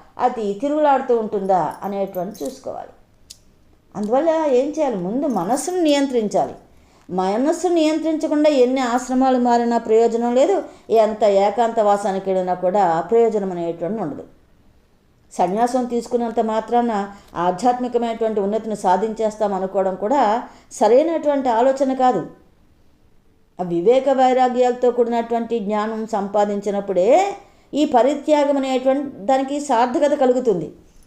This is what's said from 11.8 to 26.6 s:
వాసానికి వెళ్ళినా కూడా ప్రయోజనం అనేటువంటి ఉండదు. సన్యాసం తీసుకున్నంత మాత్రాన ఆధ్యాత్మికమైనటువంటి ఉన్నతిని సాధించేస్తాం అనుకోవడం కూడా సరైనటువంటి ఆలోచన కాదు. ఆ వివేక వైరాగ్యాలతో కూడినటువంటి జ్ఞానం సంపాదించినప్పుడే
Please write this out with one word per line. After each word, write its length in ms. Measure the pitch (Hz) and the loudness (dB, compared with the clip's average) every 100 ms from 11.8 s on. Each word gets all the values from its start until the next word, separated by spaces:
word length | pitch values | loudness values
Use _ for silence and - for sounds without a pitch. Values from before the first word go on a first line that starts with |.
వాసానికి 500 | 208 202 208 190 190 | 2 2 0 -4 -2
వెళ్ళినా 240 | 185 180 | -2 -2
కూడా 460 | 180 180 185 180 165 | -2 0 2 2 0
ప్రయోజనం 520 | 170 233 233 208 196 | 2 2 2 0 -4
అనేటువంటి 500 | 175 170 170 170 220 | -4 -6 -4 -6 -4
ఉండదు. 220 | 165 - - - _ _ _ _ _ _ _ _ _ | -6 -10 -16 -20 _ _ _ _ _ _ _ _ _
సన్యాసం 520 | - 175 202 240 254 | -4 -2 0 0 0
తీసుకున్నంత 560 | 240 240 226 247 233 226 | -2 -4 -2 -4 -2 -2
మాత్రాన 720 | 220 220 220 240 233 208 202 - - | -2 -2 0 0 0 -2 -6 -12 -12
ఆధ్యాత్మికమైనటువంటి 1080 | - 175 180 254 247 247 240 233 220 220 214 | -4 -2 0 0 0 -2 -2 -4 -2 -2 -2
ఉన్నతిని 360 | 196 220 220 208 | -2 -2 -4 -2
సాధించేస్తాం 800 | 196 190 220 214 214 214 208 | 0 2 0 -2 -4 -2 -2
అనుకోవడం 400 | 190 190 196 190 | -2 -4 -2 -2
కూడా 540 | 185 208 277 220 233 - - - | -2 -2 0 2 0 -6 -18 -12
సరైనటువంటి 760 | - 214 247 320 320 302 277 262 | 0 4 4 4 0 0 0 0
ఆలోచన 460 | 220 262 269 262 | 2 2 2 0
కాదు. 320 | 262 254 196 - - _ _ _ _ _ _ _ _ _ _ _ - | 2 2 0 -4 -14 _ _ _ _ _ _ _ _ _ _ _ -10
ఆ 20 | |
వివేక 460 | 180 170 185 262 262 | -4 0 2 2 2
వైరాగ్యాలతో 840 | 262 254 254 254 240 247 247 247 | 2 4 4 2 2 0 2 0
కూడినటువంటి 680 | 247 233 233 233 233 226 233 | 2 0 0 -2 -4 -4 -4
జ్ఞానం 480 | 196 214 214 220 220 | -2 -2 -4 -6 -6
సంపాదించినప్పుడే 1300 | 208 196 208 208 202 | -4 -2 0 0 -2